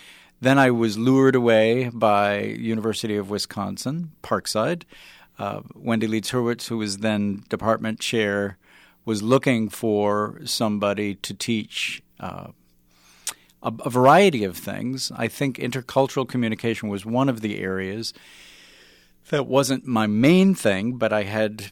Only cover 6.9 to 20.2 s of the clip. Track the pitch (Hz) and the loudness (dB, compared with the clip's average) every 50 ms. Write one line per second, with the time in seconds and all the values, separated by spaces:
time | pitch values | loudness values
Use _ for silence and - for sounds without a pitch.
6.9 | 98 98 107 110 107 104 104 104 98 98 - - - 101 104 110 113 110 - 113 | -6 -4 -2 -2 0 0 0 -2 -4 -6 -8 -8 -8 -4 0 0 0 0 0 -6
7.9 | 110 - - - - 113 107 101 101 101 101 101 95 _ _ _ _ _ _ _ | -6 -6 -6 -4 -2 0 0 0 0 -2 -2 -4 -6 _ _ _ _ _ _ _
8.9 | _ _ - - 110 104 104 113 131 135 - 143 127 113 110 101 - - - 113 | _ _ -6 -6 -4 -2 2 2 2 4 4 2 0 0 -2 -4 -6 -4 -2 0
9.9 | 107 104 104 101 104 104 104 107 - - - - - - 120 107 104 101 104 101 | 2 2 2 2 0 0 -2 -4 -6 -12 -10 -6 -4 -2 -2 -2 -2 0 0 -2
10.9 | 101 101 104 101 98 - - - 104 - - - 117 110 107 - - - - - | -2 -2 -4 -4 -6 -8 -10 -14 -10 -10 -4 -2 -2 -2 -4 -6 -8 -6 -6 -6
11.9 | - - _ _ _ - - 92 90 - 92 - - _ _ _ _ _ _ _ | -8 -10 _ _ _ -14 -14 -12 -12 -12 -16 -16 -20 _ _ _ _ _ _ _
12.9 | _ _ _ _ _ _ - - - _ _ _ _ _ - 120 113 113 - 135 | _ _ _ _ _ _ -10 -10 -10 _ _ _ _ _ -8 -8 -6 -6 -6 -2
13.9 | 117 123 127 135 151 180 202 196 151 117 104 95 87 - - 101 98 98 110 123 | 2 6 8 8 8 8 8 6 4 2 -2 -4 -4 -8 -10 -10 -8 -8 -6 -6
14.9 | 131 131 - - - - 117 110 - - 147 139 120 - 143 123 - 135 123 - | -6 -6 -8 -8 -6 -4 -6 -6 -4 -2 -4 -4 -2 -4 -6 -6 -6 -6 -8 -2
15.9 | - 135 139 135 - 143 131 - - 127 120 110 110 - - 117 113 - - 104 | 0 0 0 0 0 -4 -6 -4 -2 -2 -2 -2 -2 -2 -2 -4 -4 -4 -4 -6
16.9 | 101 98 98 110 117 123 139 139 123 113 107 107 101 101 98 95 95 95 95 95 | -6 -6 -6 -4 -2 0 0 0 -2 -2 -4 -6 -4 -4 -6 -6 -4 -4 -6 -6
17.9 | 101 113 113 - - - - - - - - - - - - - _ _ - _ | -8 -8 -10 -10 -12 -14 -20 -20 -20 -20 -20 -20 -20 -20 -20 -20 _ _ -20 _
18.9 | _ _ _ _ _ _ _ - 160 147 131 120 123 135 139 123 135 131 - 131 | _ _ _ _ _ _ _ -4 -2 -2 -2 2 2 2 2 2 0 -4 -4 -2
19.9 | 120 110 110 107 104 107 | 0 0 2 2 2 4